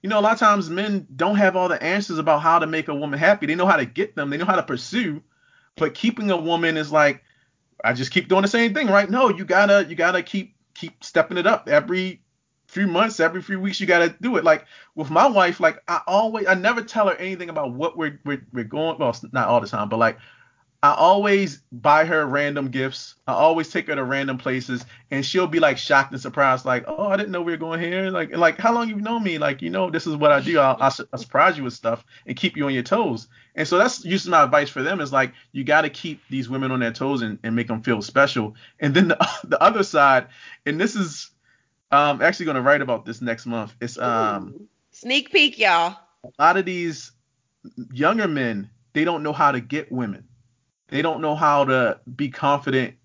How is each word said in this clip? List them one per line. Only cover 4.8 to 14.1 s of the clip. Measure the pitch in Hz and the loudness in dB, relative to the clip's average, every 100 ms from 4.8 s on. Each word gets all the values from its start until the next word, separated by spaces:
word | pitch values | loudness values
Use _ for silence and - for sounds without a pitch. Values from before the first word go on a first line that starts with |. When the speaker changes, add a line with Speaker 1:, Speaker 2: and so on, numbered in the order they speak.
| - 214 202 151 _ _ _ _ _ - | -4 -4 -4 -6 _ _ _ _ _ -4
Speaker 1:
But | 156 | -4
keeping | - 226 226 208 | 0 -2 -2 -2
a | 175 | -2
woman | 160 170 165 160 | 0 0 0 -2
is | 151 | 0
like, | 151 147 139 _ _ _ _ _ _ 113 | 2 2 0 _ _ _ _ _ _ -2
"I | |
just | 123 131 | -2 0
keep | - - | -2 2
doing | 190 | 2
the | 202 | 2
same | 233 233 | 2 0
thing," | 202 254 | 0 2
right? | 196 202 | 4 4
No, | 240 254 | 2 2
you | 175 185 | 2 0
gotta, | 185 202 202 160 | 2 6 4 2
you | 165 | 0
gotta | 175 180 | 0 0
keep, | 170 196 185 _ _ | -4 -8 -8 _ _
keep | - 160 _ - | -16 -16 _ -2
stepping | 170 156 180 | 0 0 2
it | 175 | 2
up. | 226 - | 0 2
Every | 147 143 185 185 - _ _ _ _ _ | 2 2 -4 -4 -8 _ _ _ _ _
few | 185 196 | -2 0
months, | 170 226 214 | 2 0 2
every | 165 185 | 0 0
few | - 190 | -8 -6
weeks, | 196 185 | -6 -4
you | 180 | 0
gotta | 175 170 | 2 0